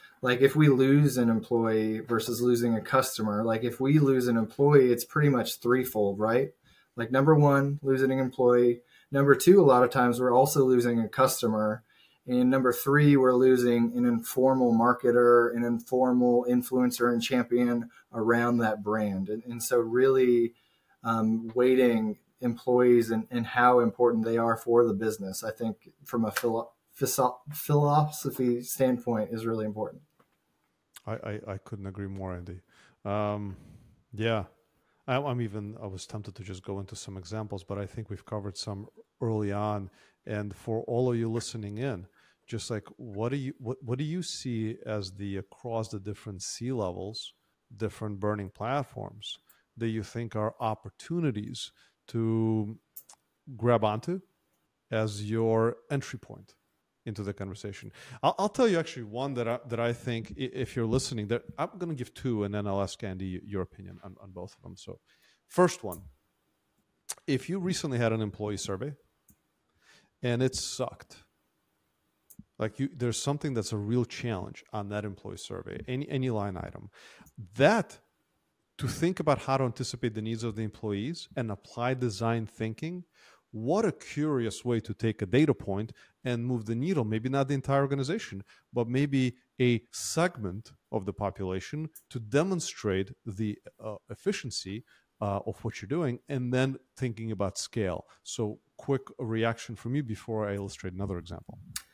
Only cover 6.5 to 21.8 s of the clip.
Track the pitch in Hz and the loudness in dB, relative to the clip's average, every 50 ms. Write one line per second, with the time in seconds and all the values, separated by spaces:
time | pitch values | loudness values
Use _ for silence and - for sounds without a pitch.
6.5 | - _ _ _ _ _ _ _ _ - 117 113 127 135 139 156 160 147 147 143 | -4 _ _ _ _ _ _ _ _ -6 -4 0 2 4 6 8 8 8 8 8
7.5 | 139 139 139 143 143 143 - 139 135 131 135 131 131 135 131 127 127 - 127 123 | 6 6 4 2 -2 -2 0 2 2 4 4 2 2 2 0 -2 0 2 4 6
8.5 | 123 123 120 120 120 120 - _ _ _ _ - - 139 139 143 135 131 - 175 | 8 8 6 6 4 0 -4 _ _ _ _ -4 0 4 6 6 6 6 8 8
9.5 | 190 202 170 139 131 185 175 - - 139 123 120 120 120 127 127 120 127 139 147 | 10 10 10 10 8 8 6 4 4 4 2 2 2 2 2 4 6 6 6 6
10.5 | - 147 131 131 127 123 120 120 120 117 113 104 - - 131 131 - - - 113 | 6 4 6 6 6 6 4 4 2 2 0 0 2 4 4 4 2 2 0 0
11.5 | 107 107 107 107 107 110 - _ _ _ _ _ _ _ _ - 123 123 127 127 | 0 2 0 0 -2 -4 -8 _ _ _ _ _ _ _ _ -2 2 2 4 4
12.5 | 131 135 127 127 120 - - 139 139 147 147 147 143 139 127 127 127 123 131 131 | 4 4 4 2 2 2 2 4 4 6 8 8 8 8 8 6 6 6 8 6
13.5 | 131 123 123 120 120 117 117 117 120 123 123 120 117 113 113 - - 131 127 131 | 6 6 6 4 4 4 2 2 2 2 2 2 2 0 -2 -4 -2 2 2 4
14.5 | 131 131 127 120 117 113 117 123 120 - - 123 117 123 120 120 120 120 117 120 | 4 4 4 4 4 4 4 4 2 2 2 4 6 6 8 8 8 8 6 4
15.5 | 120 117 120 120 120 113 - - 131 127 127 127 123 123 123 123 120 120 123 123 | 2 0 0 0 0 -2 -2 -2 0 2 2 4 4 4 4 4 4 4 2 2
16.5 | 123 123 123 - 131 127 127 123 120 - 120 123 120 117 113 - 131 123 120 - | 2 0 0 0 0 2 2 2 2 2 2 2 2 2 0 0 0 0 0 2
17.5 | 120 123 123 120 120 117 117 - - - _ _ - 117 107 113 117 117 120 120 | 2 2 2 2 0 -2 -4 -6 -12 -20 _ _ -6 -2 2 2 4 4 4 2
18.5 | 120 117 117 107 107 104 98 104 107 110 107 104 95 95 95 98 110 113 - 123 | 2 2 2 0 0 -2 -2 -2 0 0 0 0 -2 -2 -4 -4 -6 -8 -8 -8
19.5 | 117 120 - - 127 120 117 113 113 123 131 135 135 131 127 123 120 120 117 117 | -10 -8 -4 0 2 2 2 2 2 4 6 6 6 6 6 6 6 4 4 2
20.5 | - _ _ _ _ _ _ _ _ _ - 117 117 113 110 110 113 113 113 113 | -2 _ _ _ _ _ _ _ _ _ -4 -2 0 0 2 2 0 0 -2 -2
21.5 | 113 123 123 127 131 131 | 0 4 4 6 6 6